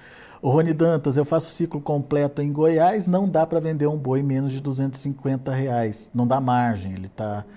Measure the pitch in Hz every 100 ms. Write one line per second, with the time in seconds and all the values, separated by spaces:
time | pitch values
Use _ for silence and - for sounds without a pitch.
0 | - - - - 131 151 165 156 165 156
1 | 147 135 147 160 160 - 170 151 147 147
2 | - 147 143 147 143 147 160 160 180 214
3 | 180 180 196 156 165 165 160 156 147 151
4 | 131 135 139 135 135 135 143 131 135 -
5 | 143 135 135 131 135 131 135 120 110 104
6 | - 123 120 135 127 123 120 101 95 95
7 | 95 - 107 104 -